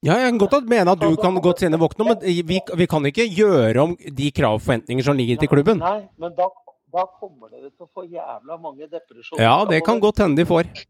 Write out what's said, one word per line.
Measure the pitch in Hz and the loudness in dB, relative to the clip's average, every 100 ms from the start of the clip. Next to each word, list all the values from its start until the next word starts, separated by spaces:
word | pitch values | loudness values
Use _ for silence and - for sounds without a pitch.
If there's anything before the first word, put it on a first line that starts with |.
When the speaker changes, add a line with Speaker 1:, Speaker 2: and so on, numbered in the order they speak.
Speaker 1:
Ja, | 143 202 | 2 2
jeg | 254 | 2
kan | 240 | 2
godt | 196 | 2
at | 285 233 | 2 2
mene | 240 180 | 2 4
at | 180 | 2
du | 160 | 2
Speaker 2:
Da, | 160 | 2
da | |
Speaker 1:
kan | 185 | 0
Speaker 2:
må | 185 | 2
Speaker 1:
godt | 175 175 | 0 2
mene | 180 160 | 0 2
våkne | 165 - | 0 0
opp, | 226 214 185 | 0 0 0
men | 175 165 | -2 -2
vi, | 185 - 170 | -4 -4 -4
vi | 175 | -2
kan | 160 143 | 0 -2
ikke | 143 226 | -2 -2
gjøre | 175 214 165 110 117 | 2 4 4 2 2
om | 156 175 - 131 | 0 -2 -10 -6
de | 143 | -4
krav | - 131 107 | 0 0 0
og | |
forventninger | - 117 - 123 131 | 0 -4 -2 -2 0
som | 139 | 0
ligger | 120 120 | 0 0
til | 151 | 2
Speaker 2:
Nei, | |
Speaker 1:
klubben. | 143 147 208 | 2 2 0
Speaker 2:
nei, | 170 208 196 _ | -2 -4 -8 _
men | 170 175 | -10 -4
da, | 180 - - _ _ | -4 -4 -20 _ _
da | 165 185 | -6 -6
kommer | _ 202 139 110 | _ -20 _ -20
dere | 120 139 | -20 -20
til | _ 170 | _ -20
å | |
få | - 180 | -18 -16
jævla | 170 160 120 127 165 | -14 -14 -14 -16 -16
mange | 165 135 151 | -16 -16 -16
depresjoner | 160 _ 117 - 165 | -16 _ -20 -12 0
Speaker 1:
Ja, | 113 143 208 | 2 2 2
det | 160 | 0
kan | 165 233 | 0 0
Speaker 2:
fremover. | |
Speaker 1:
godt | 208 214 202 | 0 0 0
hende | 143 | 2
de | 170 | 2
får. | 170 165 - - | 0 -2 -8 -20